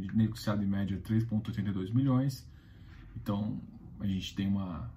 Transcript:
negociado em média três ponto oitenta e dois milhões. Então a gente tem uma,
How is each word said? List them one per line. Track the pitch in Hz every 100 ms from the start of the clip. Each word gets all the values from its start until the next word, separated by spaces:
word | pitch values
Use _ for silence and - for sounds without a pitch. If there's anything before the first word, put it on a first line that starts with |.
| 95
negociado | 107 107 - - 104
em | 98
média | 98 95 95
três | - 110
ponto | 113 110 104
oitenta | 101 101
e |
dois | 95 92
milhões. | 117 135 127 139 - - - - - - - - -
Então | - 101 104 101 - - - -
a | 101
gente | 95 90
tem | - 98
uma, | 98 92 80 80